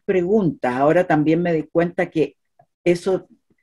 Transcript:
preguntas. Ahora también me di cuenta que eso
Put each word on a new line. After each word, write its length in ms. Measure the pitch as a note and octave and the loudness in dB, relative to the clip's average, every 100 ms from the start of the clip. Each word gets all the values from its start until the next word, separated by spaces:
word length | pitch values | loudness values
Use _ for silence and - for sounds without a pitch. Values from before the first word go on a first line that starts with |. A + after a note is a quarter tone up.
preguntas. 720 | - F#3 F3 A3 F3 - B2 | -4 -2 0 0 0 -2 -4
Ahora 320 | B2+ C#3+ E3+ F3+ | 0 2 2 2
también 340 | D3+ D3+ E3 | 0 2 0
me 120 | F3 | 0
di 100 | D#3+ | -4
cuenta 460 | D3+ E3+ E3+ E3+ F3+ | -2 -2 -2 -4 -4
que 260 | E3 C#3 - _ _ _ _ | -2 -4 -6 _ _ _ _
eso 440 | F3 F3 G3 F#3 - _ _ _ | -2 -2 -2 -4 -6 _ _ _